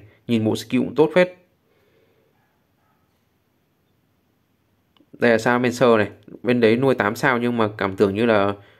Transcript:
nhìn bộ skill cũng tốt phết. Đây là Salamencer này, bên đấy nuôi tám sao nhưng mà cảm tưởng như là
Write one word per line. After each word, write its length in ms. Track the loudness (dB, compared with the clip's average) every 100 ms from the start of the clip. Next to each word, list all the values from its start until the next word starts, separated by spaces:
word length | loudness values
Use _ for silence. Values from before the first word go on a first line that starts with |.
| -12 _ -4
nhìn 180 | -2 -2
bộ 100 | -4
skill 240 | -4 -4
cũng 160 | -2 0
tốt 140 | 0 2
phết. 220 | 0 -2 _ _ _ _ _ _ _ _ _ _ _ _ _ _ _ _ _ _ _ _ _ _ _ _ _ _ _ _ _ _ _ _ _ _ _ _ _ -4
Đây 120 | 0
là 60 | 2
Salamencer 520 | 2 0 0 0 2 2
này, 120 | 0 -6 -20 -10
bên 160 | -4 2
đấy 160 | 2 2
nuôi 200 | 0 0
tám 200 | -2 -2
sao 220 | -2 0
nhưng 200 | -2 -2
mà 120 | -4 -4
cảm 180 | -6 0
tưởng 200 | 0 0
như 100 | 0
là 280 | 2 0 -4 -12